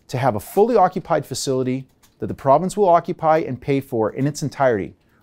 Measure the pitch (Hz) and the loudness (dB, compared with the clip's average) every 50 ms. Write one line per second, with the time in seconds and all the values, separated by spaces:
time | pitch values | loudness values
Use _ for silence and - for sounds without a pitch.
0 | _ - - 123 135 131 107 104 - - - 190 208 233 247 202 180 175 - 190 | _ -8 -6 0 0 0 0 -2 -8 -4 2 2 2 4 4 4 4 2 0 -4
1 | - - 165 156 139 - 131 - - 143 131 131 131 127 127 135 131 - _ _ | -4 -2 -2 -2 -2 -4 -8 -8 -4 -2 -2 -2 -2 -2 -4 -6 -8 -14 _ _
2 | _ _ _ _ 113 95 - - - 139 135 156 180 185 - 208 208 175 170 170 | _ _ _ _ -10 -10 -10 -4 2 4 4 4 2 -2 0 0 2 4 4 2
3 | 170 - 170 - 165 156 160 160 165 - 127 117 - 147 139 139 135 - 127 113 | 2 -2 -6 -2 0 2 2 2 0 -4 -8 -8 -4 -2 -2 -2 -2 -4 -2 -2
4 | 107 101 - - 131 147 147 - - 127 - - 139 131 117 98 87 - - _ | -2 -2 -2 -2 -4 -4 -4 -4 -8 -8 -2 0 2 2 2 0 -2 -6 -10 _
5 | _ _ _ _ | _ _ _ _